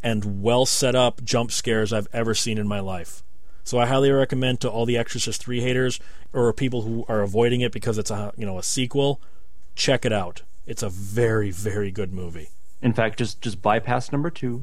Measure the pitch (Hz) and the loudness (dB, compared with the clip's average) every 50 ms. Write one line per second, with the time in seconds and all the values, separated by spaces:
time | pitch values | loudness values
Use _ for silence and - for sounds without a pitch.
0 | 101 117 113 107 101 104 101 98 98 113 120 123 131 131 - - 139 127 123 127 | -2 0 0 0 0 -2 -2 0 2 4 4 4 4 4 2 2 2 2 4 4
1 | 127 120 - - 123 107 - 120 120 120 - - - 120 113 110 107 101 113 107 | 4 4 2 0 -2 0 0 0 0 0 -2 -2 0 0 2 2 2 2 0 0
2 | 104 - - 120 117 113 110 107 - 120 110 107 104 104 101 101 95 95 92 90 | -2 -2 -2 -2 0 0 0 0 0 0 0 0 0 0 -2 -2 -2 -4 -4 -4
3 | 85 - - - - - - - - - - - - - - 123 120 120 131 135 | -6 -6 -6 -6 -6 -6 -6 -6 -6 -6 -6 -6 -6 0 2 4 4 4 4 4
4 | 139 139 139 135 135 - - 127 127 127 127 120 - 123 104 113 117 117 120 117 | 6 6 6 4 4 2 2 0 2 0 0 0 0 -2 0 0 0 2 2 2
5 | 117 - - 117 - - 107 - - - 123 120 117 127 127 127 127 127 120 - | 0 0 -2 -2 -2 -2 -2 -4 -4 -4 -2 0 0 0 2 2 2 0 0 -2
6 | - - - - - - - 135 120 117 110 - 135 131 123 123 104 113 117 113 | -4 -6 -6 -6 -6 -4 0 2 2 2 2 2 0 0 0 0 -2 -2 -2 -2
7 | 113 - 117 107 101 101 95 110 117 120 123 123 123 117 - 117 - 120 110 107 | -2 0 0 2 2 2 4 4 4 4 4 2 0 0 -2 -2 -2 -2 0 0
8 | 104 - 107 101 107 104 - - 113 101 92 92 87 - - 135 127 120 - 139 | -2 -2 -2 -2 -4 -4 -4 -4 -4 -4 -4 -4 -4 -2 -2 0 -2 0 0 2
9 | 139 139 143 - - - - - - - - - - - - - - - 135 120 | 2 2 0 0 -4 -6 -6 -6 -6 -6 -6 -6 -6 -6 -4 -2 2 2 2 2
10 | - 123 110 104 90 87 - - - - - - - - 117 - 117 101 90 92 | 2 2 2 0 0 -2 -4 -6 -6 -6 -6 -6 -4 -4 -4 -4 -2 -2 -2 -4
11 | 98 98 101 117 120 117 110 110 104 101 90 90 101 104 95 104 104 98 92 104 | -4 -2 0 2 2 4 4 2 2 0 0 -2 -2 -2 0 0 -2 -2 -2 -2
12 | 101 87 95 92 90 87 85 82 80 - - - - - - - - 123 110 - | -2 -2 -2 -4 -4 -4 -4 -6 -6 -6 -6 -6 -6 -6 -4 0 2 2 4 4
13 | 113 110 107 - 123 110 - - - 117 107 - - 107 107 113 113 123 123 127 | 2 2 2 0 -2 -2 -2 -4 -4 -4 -4 0 2 4 4 4 2 0 0 0
14 | 127 - - 143 147 170 165 - - 123 120 123 | 0 -2 -2 -2 -2 -2 -4 -4 -4 -4 -4 -4